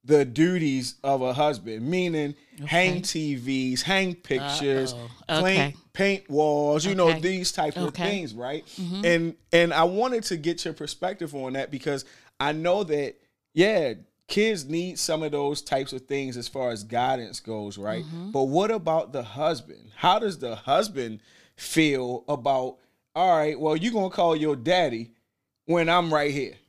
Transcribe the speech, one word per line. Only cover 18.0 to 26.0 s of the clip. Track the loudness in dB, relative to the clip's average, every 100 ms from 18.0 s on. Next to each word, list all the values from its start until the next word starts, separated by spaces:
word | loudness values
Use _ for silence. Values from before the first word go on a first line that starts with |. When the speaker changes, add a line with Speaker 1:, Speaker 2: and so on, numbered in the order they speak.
Speaker 2:
Mm-hmm. | -6 -10 -4
Speaker 1:
But | 0
what | 2 2 2
about | -2 0 -2 -2
the | -8
husband? | -8 -2 -2 -2 -8 -20 -20 0
How | 2 2
does | 0 -4
the | -8
husband | -8 0 2 2 -4 -6 -8 _ _ _ -16
feel | -2 2 4 2 -2 -8 -4
about, | -2 0 0 -2 -8 _ _ _ 2
"All | 4 6
right, | 4 0
well, | 0 2
you | 2
gonna | 0 0
call | 2 4 4
your | 2
daddy | 0 2 4 4 -2 -8 _ _ _ _ _
when | 0 2 4
I'm | 4